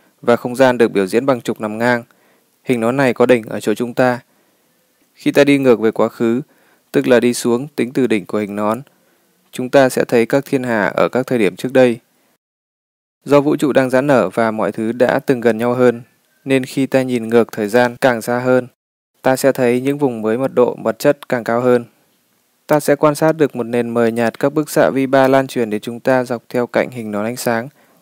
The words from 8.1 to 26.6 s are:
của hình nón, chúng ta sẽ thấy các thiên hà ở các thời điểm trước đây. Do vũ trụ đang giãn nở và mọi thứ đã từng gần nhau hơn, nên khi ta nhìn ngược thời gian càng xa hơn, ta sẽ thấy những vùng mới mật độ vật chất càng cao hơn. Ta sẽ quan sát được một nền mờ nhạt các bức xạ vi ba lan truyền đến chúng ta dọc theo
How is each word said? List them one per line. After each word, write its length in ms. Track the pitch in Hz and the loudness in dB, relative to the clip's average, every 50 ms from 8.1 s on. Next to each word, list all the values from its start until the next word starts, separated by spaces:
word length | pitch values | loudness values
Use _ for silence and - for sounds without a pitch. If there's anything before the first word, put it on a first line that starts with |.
| 113 104 85 | 0 -2 -4
của 120 | - - 107 | -4 -6 -6
hình 180 | 107 98 101 | -6 -6 -6
nón, 240 | 104 107 104 110 123 143 _ _ _ _ _ _ _ _ _ _ _ _ _ - | -4 -4 -4 -4 -4 -8 _ _ _ _ _ _ _ _ _ _ _ _ _ -12
chúng 160 | - 127 127 | -10 -4 2
ta 180 | - 139 131 127 | 4 4 4 4
sẽ 160 | - - - | 2 0 -2
thấy 220 | - - 120 113 | 0 2 0 2
các 180 | - - 139 - | 2 0 -2 -2
thiên 160 | - 139 131 127 | -2 -4 -4 -2
hà 240 | 123 113 107 98 | -2 -2 -2 -2
ở 220 | - - - 90 87 | -2 0 0 0 0
các 180 | - 120 131 | 0 -2 -2
thời 120 | - 131 117 | -2 0 0
điểm 180 | 107 87 90 | 0 0 -2
trước 160 | - - 127 135 | -4 -6 -2 2
đây. 260 | 131 127 123 113 117 _ _ _ _ _ _ _ _ _ _ _ _ _ _ _ _ _ _ _ _ _ _ _ _ - | 4 4 4 2 -2 _ _ _ _ _ _ _ _ _ _ _ _ _ _ _ _ _ _ _ _ _ _ _ _ -2
Do 160 | - 139 143 | 2 2 4
vũ 160 | 139 151 147 | 4 2 0
trụ 160 | 147 160 139 117 | 0 0 0 2
đang 180 | 135 131 127 | 2 2 2
giãn 160 | 123 127 135 | 2 0 2
nở 240 | 147 139 120 95 95 - | 2 2 2 2 0 0
và 160 | - 113 110 | -2 -2 0
mọi 220 | 110 110 98 92 - | -2 -2 -2 -4 -4
thứ 200 | - 110 110 120 | -4 -4 -4 -2
đã 260 | 123 123 120 127 135 | 0 2 2 2 0
từng 220 | - - 135 120 | 0 0 -2 0
gần 180 | 113 117 110 110 | 0 0 0 0
nhau 160 | 117 123 123 | 0 -2 0
hơn, 280 | 127 127 123 117 117 120 _ _ _ _ _ _ _ - | 2 2 2 2 0 -4 _ _ _ _ _ _ _ -4
nên 200 | 135 135 135 127 | -2 -2 -2 -2
khi 220 | - - 143 135 | -2 -4 -4 -2
ta 160 | 127 - 131 127 | 0 0 0 0
nhìn 260 | 131 123 120 113 110 | 0 -2 -4 -2 0
ngược 240 | 117 120 110 - - | 2 2 2 2 -2
thời 160 | 113 107 104 | -6 -4 0
gian 280 | 104 123 123 120 120 120 | 2 2 2 0 0 0
càng 220 | - 131 120 113 104 | 0 0 0 0 -2
xa 160 | - 120 123 | -4 -4 -2
hơn, 280 | 127 127 127 127 123 123 _ _ _ _ _ _ _ _ _ _ - | 0 0 0 0 0 -2 _ _ _ _ _ _ _ _ _ _ -2
ta 140 | 135 131 | 0 0
sẽ 160 | - - 135 127 | 2 2 0 0
thấy 280 | - 127 120 123 127 | 2 0 0 0 0
những 180 | 131 139 143 147 | -2 -2 -2 0
vùng 240 | 147 131 120 113 107 | -2 -2 -2 -2 -4
mới 160 | 110 110 123 | -2 -2 -2
mật 160 | 135 131 - | -4 -2 0
độ 220 | 123 123 117 - - 98 | 2 0 0 0 -2 -4
vật 160 | 113 110 - | -4 -4 0
chất 300 | - 147 143 - - - | 0 0 0 0 -4 -6
càng 160 | 127 123 107 | -6 -4 -2
cao 160 | 113 117 120 | -2 -2 0
hơn. 240 | 127 127 123 120 120 117 _ _ _ _ _ _ _ _ _ _ _ _ _ _ _ | 2 2 2 2 0 -4 _ _ _ _ _ _ _ _ _ _ _ _ _ _ _
Ta 140 | - 151 151 | -2 0 0
sẽ 160 | - - 147 | 2 0 0
quan 180 | 139 156 151 143 | 2 2 2 2
sát 180 | - 160 160 156 | 2 0 0 2
được 240 | 160 151 127 - | 2 0 -2 -2
một 60 | 123 117 | -4 -6
nền 260 | 113 120 120 117 117 | -4 -2 -2 -2 -2
mờ 160 | 117 120 117 | 0 0 0
nhạt 320 | 113 113 117 117 113 - - | 0 0 0 -2 -2 -2 -2
các 140 | - 143 147 | -4 -2 -2
bức 180 | 156 151 - | -2 -4 -2
xạ 200 | - 160 127 80 | 0 2 2 2
vi 160 | 107 135 135 | 2 0 0
ba 220 | 127 139 135 135 131 | 2 2 4 4 4
lan 180 | 135 135 135 | 4 2 2
truyền 240 | 127 - 127 117 107 | 0 -2 -4 -4 -2
đến 100 | 104 107 | -4 -6
chúng 200 | - 120 117 117 | -6 -8 -12 -6
ta 240 | - 139 131 127 123 | -2 0 0 0 0
dọc 180 | 120 123 117 - - | -2 -6 -10 -8 -6
theo 180 | - 123 | -4 -4